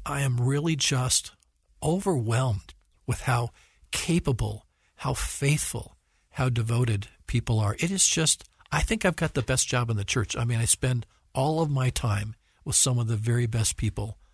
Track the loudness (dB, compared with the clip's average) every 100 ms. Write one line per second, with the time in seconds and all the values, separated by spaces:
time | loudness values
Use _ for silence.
0 | -6 -2 0 2 2 2 0 0 0 0
1 | 2 0 -2 -12 _ _ _ _ 0 0
2 | 2 0 2 2 2 -2 -6 -20 _ _
3 | -4 -2 0 0 0 -8 _ _ _ -6
4 | 0 0 2 0 -2 -6 -14 _ _ -8
5 | -4 -4 -4 -2 0 0 -2 -6 -10 -18
6 | _ _ _ -2 0 0 0 0 2 0
7 | -4 -12 -4 -2 0 2 0 0 -2 2
8 | 2 2 0 0 -6 _ -4 -2 0 2
9 | 0 2 0 0 0 0 0 0 0 -2
10 | 0 -2 -2 -2 0 0 2 2 0 -2
11 | -4 _ _ -2 0 2 2 2 0 0
12 | 0 -2 -4 -12 _ _ -2 2 2 2
13 | 0 -2 0 0 0 0 -2 0 -2 -2
14 | -8 -10 _